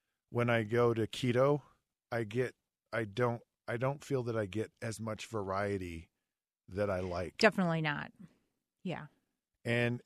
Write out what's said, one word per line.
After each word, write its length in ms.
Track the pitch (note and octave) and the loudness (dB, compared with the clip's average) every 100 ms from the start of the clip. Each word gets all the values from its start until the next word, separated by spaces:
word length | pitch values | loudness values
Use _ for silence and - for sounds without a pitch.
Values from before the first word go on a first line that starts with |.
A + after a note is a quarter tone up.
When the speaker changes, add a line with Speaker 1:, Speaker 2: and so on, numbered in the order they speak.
| _ _ _ | _ _ _
Speaker 1:
when 180 | A#2 A#2+ | 0 4
I 140 | A#2 | 4
go 300 | G#2+ A#2 A#2+ | 4 4 4
to 140 | A2+ G#2+ | 4 0
keto, 540 | - B2+ A#2+ C#3 D3 - _ _ _ _ | 0 2 4 4 2 -2 _ _ _ _
I 120 | A#2+ | -4
get, 300 | A2 A2+ B2 - _ _ _ | -2 -2 -2 -4 _ _ _
I 140 | A2+ A2 | -4 -2
don't, 360 | G2+ B2 A#2 - _ - | 0 0 0 -8 _ -8
I 100 | A#2 | -2
don't 260 | C3 C#3+ | -2 -4
feel 200 | - C3+ | -2 -2
that 120 | A#2+ A2+ | 0 -2
I 100 | G2+ | -2
get 240 | G2+ G2+ _ | -4 -6 _
as 180 | A2+ G2 | -10 -6
much 280 | A2+ G#2+ - | -6 -8 -6
variety 840 | A2 F#2+ F#2+ G#2 G2+ F2+ E2 E2 _ _ _ _ _ - | -6 -2 -2 0 -2 -4 -8 -12 _ _ _ _ _ -10
that 200 | F#2+ G#2 | -2 0
I 100 | F#2 | 0
like. 380 | F#2 F2 E2+ - | -2 -4 -4 2
Speaker 2:
Definitely 440 | A3 G3 F3+ E3 | 4 4 0 0
not. 300 | D#3 D3 - - - _ _ _ _ _ | -2 -4 -8 -14 -20 _ _ _ _ _
Yeah. 220 | F#3+ C3 D3 _ _ _ _ _ | -10 -8 -10 _ _ _ _ _
Speaker 1:
And, 380 | A#2+ A#2 A#2+ A#2+ | -2 2 2 0